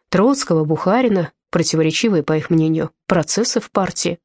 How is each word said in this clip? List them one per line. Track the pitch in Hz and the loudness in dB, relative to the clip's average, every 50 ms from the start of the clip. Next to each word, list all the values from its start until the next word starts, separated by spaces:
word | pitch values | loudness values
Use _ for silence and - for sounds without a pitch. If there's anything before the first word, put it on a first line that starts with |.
| _ _ | _ _
Троцкого, | - 180 202 262 277 269 - - 175 160 156 | 0 2 2 2 2 0 0 0 0 0 2
Бухарина, | 147 160 151 - 180 202 254 254 233 202 185 165 - - _ _ _ | 0 -2 -2 0 0 2 2 2 2 2 0 0 -4 -8 _ _ _
противоречивые, | - 175 160 - - 160 156 160 156 - - 226 202 160 147 | -2 -2 -2 0 0 0 0 0 0 0 0 2 2 2 0
по | - 156 | 0 -2
их | 156 156 - | -2 0 0
мнению, | 175 160 160 160 160 160 143 147 - _ _ | 2 2 2 2 0 -2 -4 -6 -10 _ _
процессы | - 180 175 151 - - 196 233 - - 226 | -2 0 0 0 -2 -2 -2 -2 -2 -2 -4
в | - - | -6 -4
партии. | _ 202 190 180 - - - 175 175 - _ | _ -2 -2 -2 -4 -4 -4 -4 -6 -6 _